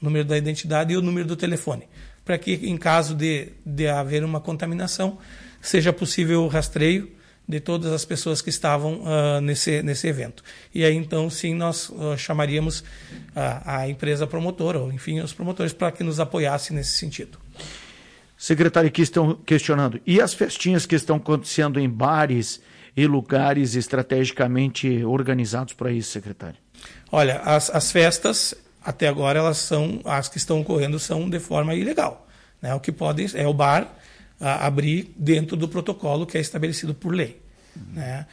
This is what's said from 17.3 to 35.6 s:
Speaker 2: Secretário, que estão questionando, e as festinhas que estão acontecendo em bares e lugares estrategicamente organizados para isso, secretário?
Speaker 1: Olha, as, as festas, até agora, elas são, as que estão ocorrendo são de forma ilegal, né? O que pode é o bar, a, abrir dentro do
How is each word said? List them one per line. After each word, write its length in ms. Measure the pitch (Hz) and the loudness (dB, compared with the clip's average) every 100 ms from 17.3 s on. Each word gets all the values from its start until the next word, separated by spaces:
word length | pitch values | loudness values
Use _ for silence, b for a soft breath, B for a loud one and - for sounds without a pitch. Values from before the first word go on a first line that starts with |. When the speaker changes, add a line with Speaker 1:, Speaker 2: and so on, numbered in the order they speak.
| - - B B B B B B B B B | -16 -20 B B B B B B B B B
Speaker 2:
Secretário, 520 | - 160 170 170 160 | 0 4 6 6 4
que 120 | - | 4
estão 340 | 156 170 156 156 | 2 4 4 2
questionando, 680 | - 156 - 143 135 117 - | 2 2 4 2 2 0 2
e 140 | 185 | 4
as 140 | 240 | 4
festinhas 520 | - 202 - 180 180 - | 2 -2 0 2 2 2
que 100 | 160 | 0
estão 220 | - 151 | 2 0
acontecendo 640 | - 151 - - 147 139 | 2 0 0 0 2 2
em 80 | 135 | 0
bares 720 | 110 131 156 151 123 110 - B B B - | 2 2 4 4 2 0 -8 B B B 2
e 80 | 147 | 4
lugares 720 | 139 - 135 143 139 131 120 | 4 2 2 4 4 2 0
estrategicamente 1300 | 117 127 123 131 131 - 123 127 135 - 135 120 117 | 0 -2 2 2 2 2 2 2 0 0 0 2 2
organizados 680 | 131 131 127 113 117 131 | 0 2 0 0 -2 -6
para 180 | - 123 | -4 -2
isso, 200 | 120 104 | -2 -4
secretário? 460 | 107 101 98 85 - _ B B B B | -8 -10 -12 -12 -14 _ B B B B
Speaker 1:
Olha, 260 | 151 139 131 | 2 4 2
as, 300 | - 151 151 | 2 2 2
as 220 | 156 - | 0 2
festas, 640 | 180 165 175 214 226 - - _ _ | 4 4 4 0 0 -2 -6 _ _
até 240 | - 135 151 | -10 -2 0
agora, 320 | 143 139 151 | 2 2 2
elas 180 | 160 151 | 2 0
são, 440 | - 151 156 226 - | 0 0 0 -4 -4
as 220 | 139 135 | -4 -4
que 100 | - | -6
estão 220 | - 156 | -2 -2
ocorrendo 380 | 151 160 139 151 | 0 0 0 -2
são 320 | - 160 180 | -4 -4 -2
de 100 | 175 | -6
forma 360 | - 156 156 165 | -2 -2 0 0
ilegal, 520 | 208 311 - - - b b b | -2 0 -2 -4 -20 b b b
né? 120 | 127 | -6
O 60 | 135 | -4
que 120 | - | -4
pode 460 | 151 156 151 196 - | -2 -2 0 -2 0
é 80 | 147 | 0
o 80 | |
bar, 400 | 147 139 151 - - B B B B | 4 4 4 0 -10 B B B B
a, 260 | 139 139 143 | -4 0 0
abrir 480 | 139 147 165 - - | 0 0 -2 -4 -4
dentro 400 | 147 156 156 | 2 2 2
do 120 | 165 | -4